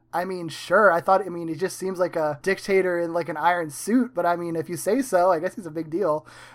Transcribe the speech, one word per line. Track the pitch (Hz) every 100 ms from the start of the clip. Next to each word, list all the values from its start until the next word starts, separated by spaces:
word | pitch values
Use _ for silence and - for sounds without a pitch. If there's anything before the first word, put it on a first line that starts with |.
| _
I | 165
mean, | 185 180 165
sure. | 135 - 185 202
I | 170
thought, | 190 190
I | 190
mean, | 170 165
he |
just | 151 180 -
seems | 185 180
like | 175 170
a | 151 143
dictator | 190 190 - 196 180 175
in, | 170
like, | 170 165
an | 156
iron | 165 175 160
suit, | 139 - 247 240
but, | - 170
I | 175
mean, | 170 165
if | 156
you | 170
say | 180 247
so, | 269 185 180
I | 165
guess | 180
he's | - 170
a |
big | 156 160
deal. | 165 180 151 - - -